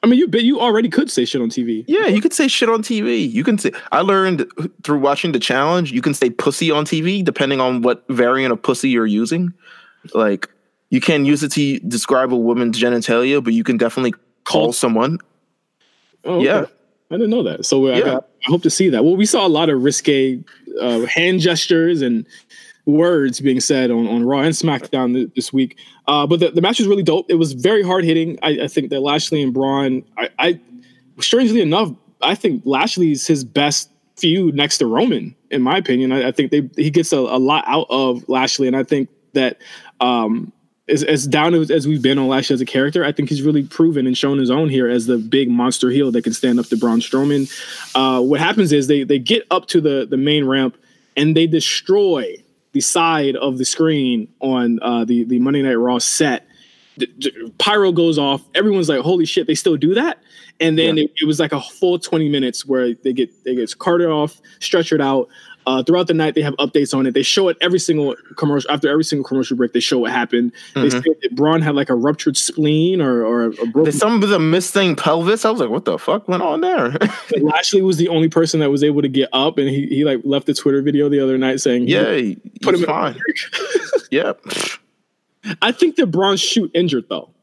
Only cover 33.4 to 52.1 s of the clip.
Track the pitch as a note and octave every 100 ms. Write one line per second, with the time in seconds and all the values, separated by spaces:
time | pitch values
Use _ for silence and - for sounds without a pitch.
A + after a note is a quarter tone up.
33.4 | B2 C#3+ D3 C#3+ - _ _ _ E3+ F3
34.4 | F3 C#3+ C#3+ - B2 A#3 B3 C#3+ G2+ -
35.4 | _ C#3 B2+ F3+ F3 B2 C3 C3 B2+ B2+
36.4 | C#3 D3 C3+ - D3 D3+ D#3+ D3 B2+ B2+
37.4 | C3 D3+ - C#3+ - C3 C3 B2 - C3
38.4 | C3+ - C3 C3 B2+ C#3+ C3 _ _ C#3+
39.4 | - - - - - _ B2 A#2+ A2 A2+
40.4 | - _ _ _ - - D3+ D3+ C#3 D3+
41.4 | D#3+ F3 D3 D#3 C#3 D3+ B2+ C#3 C3 C3+
42.4 | B2+ C3 C3 C3 C#3 E3 D3 D3 C#3 D3
43.4 | C#3+ D3+ C3+ - E3 D3 C3 B2+ C#3 C#3
44.4 | B2+ C3 D#3 C3+ A#2+ B2 A2+ A#2+ A2 C3+
45.4 | C3 A#2+ B2 B2+ B2+ C3 C#3 A#2+ A#2 A2+
46.4 | B2+ B2 A#2 A2+ A#2+ A2+ A#2 C3 C#3 C#3+
47.4 | C3+ - - - - C3 C3+ C3 B2+ D3
48.4 | E3 A3 F3+ D3 C3 D3 C3+ C#3+ A#2+ A3+
49.4 | - F3+ - F3+ D3+ C#3 A#2 C3 C#3 D3+
50.4 | C3+ C3+ C3 - _ _ _ - D3+ D#3+
51.4 | E3 D#3+ - - - G3 G3